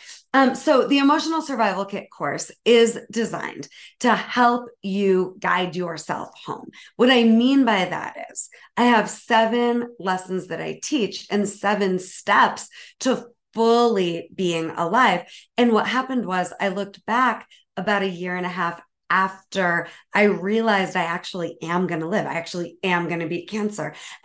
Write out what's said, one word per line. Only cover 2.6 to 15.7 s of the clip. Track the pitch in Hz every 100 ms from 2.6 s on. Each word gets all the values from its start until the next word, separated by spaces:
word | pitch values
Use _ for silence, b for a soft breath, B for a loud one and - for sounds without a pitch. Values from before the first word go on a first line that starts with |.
is | 208 233 226 - -
designed | 226 214 - 69 - - B B B
to | 247
help | 190 - 247 240 240 247 -
you | 202 196 196 185 185 185
guide | 175 180 180
yourself | 165 170 156 - - - - -
home. | - - B B -
What | 247
I | 247
mean | 226 226 254 277
by | 233 196
that | 180 160 - - -
is | - - B B -
I |
have | 247 220 208
seven | - - 226 220 240 240 240 233 -
lessons | 185 185 185 185 151
that | 160
I | 156 156
teach | - 294 196 - -
and | 202 202
seven | - 202 202 196 180
steps | - - - 233 226 - - B B B
to | 254 226 - _ _
fully | 214 226 233 240 196 175 170 -
being | - 175 165 160
alive. | - 170 226 233 175 - B B -
And | 240